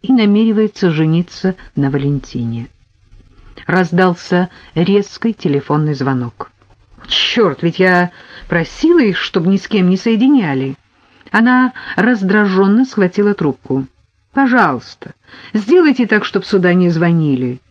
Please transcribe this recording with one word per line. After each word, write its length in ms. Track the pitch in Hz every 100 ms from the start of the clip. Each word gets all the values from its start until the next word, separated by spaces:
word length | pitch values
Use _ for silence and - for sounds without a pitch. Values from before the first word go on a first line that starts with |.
и 100 | 208
намеревается 800 | 262 214 208 226 214 214 - 175
жениться 640 | 156 160 165 175 - 190 185 - -
на 140 | 139
Валентине». 760 | 139 143 143 - 123 117 117 120 _ _ _ _ - _ _ - - -
Раздался 840 | 180 175 170 185 170 - 180 180 - - 160
резкий 580 | 170 202 202 - 233
телефонный 600 | 214 165 143 - 151 151
звонок. 580 | 139 135 131 120 _ - _ _ _ _ - -
«Чёрт, 560 | - - - 196 135
ведь 160 | 170 -
я 320 | 185 180 175 - - - -
просила 500 | 170 165 - 320 349
их, 180 | 220 175
чтобы 300 | - 190 170
ни 100 | 196
с 100 | -
кем 220 | 208 180
не 80 | 185
соединяли». 760 | 233 220 262 277 175 135 135 139 _ _ _ _ -
Она 420 | 208 233 254 254 - - -
раздражённо 920 | 233 240 190 214 202 190 196 214 262
схватила 480 | - 180 202 208
трубку. 540 | 202 156 - - 135 135 _ _ _ _
«Пожалуйста, 800 | - 269 247 185 123 - - - - _ - -
сделайте 520 | 214 202 359 320 262 226
так, 200 | 214 -
чтоб 180 | 202
сюда 300 | - 196 180
не 160 | 180 180
звонили. 720 | 160 170 170 156 131 123 127 _